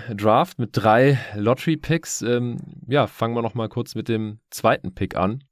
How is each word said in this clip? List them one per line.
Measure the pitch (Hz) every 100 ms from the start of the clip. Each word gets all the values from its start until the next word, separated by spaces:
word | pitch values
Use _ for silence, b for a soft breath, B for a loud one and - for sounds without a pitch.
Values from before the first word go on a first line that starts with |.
| - 104
Draft | 107 120 180 -
mit | 117
drei | - 107 113 135 131 B 104
Lottery-Picks. | 104 131 - 151 - 165 - -
Ähm, | 113 120 120 - - - -
ja, | 139 110
fangen | - 113 117
wir |
noch | 113
mal | 117 110
kurz | 120 113 110
mit | 113
dem | 110 107 110 _
zweiten | - - - 92 -
Pick | 98 -
an. | 95 131 -